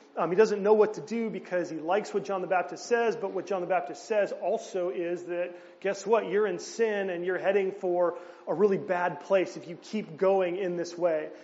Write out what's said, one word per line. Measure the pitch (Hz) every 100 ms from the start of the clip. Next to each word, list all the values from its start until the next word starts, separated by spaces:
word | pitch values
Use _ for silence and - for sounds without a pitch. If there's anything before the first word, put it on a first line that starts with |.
| - -
Um, | 170
he | 180
doesn't | 220 202
know | 196
what | 214 208
to | 214
do | 147 226 226
because | 185 - 180 156
he | 160
likes | 156 196 208
what | 208
John | 196 196
the | 180
Baptist | 180 175 165 -
says, | 233 233 170
but | 190
what | 190 -
John | 196
the | 175
Baptist | 180 - 156 -
says | 220 196
also | 277 180 220 - 196 175
is | 202 170 175
that, | 175 175 175 175 - -
guess | 190 196 190
what? | 226 190
You're | 190 214
in | 175
sin | - - 226 208 196
and | 175
you're | 180 180
heading | 180 202 190
for | - 185 175 175 170 - - -
a |
really | 165 202 190
bad | 143 175 180 165
place | - 196 175 -
if | 156
you | 170
keep | - 214 190 156
going | 190 196 180 180
in | 185 175
this | 170 -
way. | 175 156 156 -